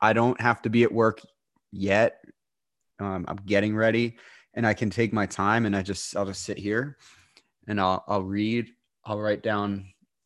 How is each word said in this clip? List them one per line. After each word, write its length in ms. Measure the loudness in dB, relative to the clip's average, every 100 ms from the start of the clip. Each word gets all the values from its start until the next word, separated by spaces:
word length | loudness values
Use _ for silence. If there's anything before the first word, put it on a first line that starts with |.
I 100 | 2
don't 280 | 4 2 2
have 200 | 0 0
to 60 | 0
be 140 | 4
at 80 | 4
work 300 | 4 2 0 -14 _ _ _ _
yet. 500 | -6 2 4 2 0 -20 _ _ _ _ _ _ -10
Um, 240 | -6 -6
I'm 120 | -6 -8
getting 280 | 0 2 2
ready 440 | 2 2 2 -2 -6 -20 -20 _
and 140 | 0 0
I 60 |
can 160 | 2 -2
take 240 | 0 0
my 120 | 0
time 400 | -2 0 2 2
and 80 | 2
I 80 | 0
just, 360 | -2 -8 -6 -6
I'll 80 |
just 180 | -6 -8
sit 140 | -10 -8
here 400 | -4 -4 -6 -12 -20 -20 _ _ _ _
and 140 | -6 -2
I'll, 240 | 0 0
I'll 180 | -2 -4
read, 440 | -2 -2 -2 -2 -6 _ _ _
I'll 160 | -10 -4
write 220 | -2 -2
down 420 | -2 -2 -2 -6 -10 _ _ _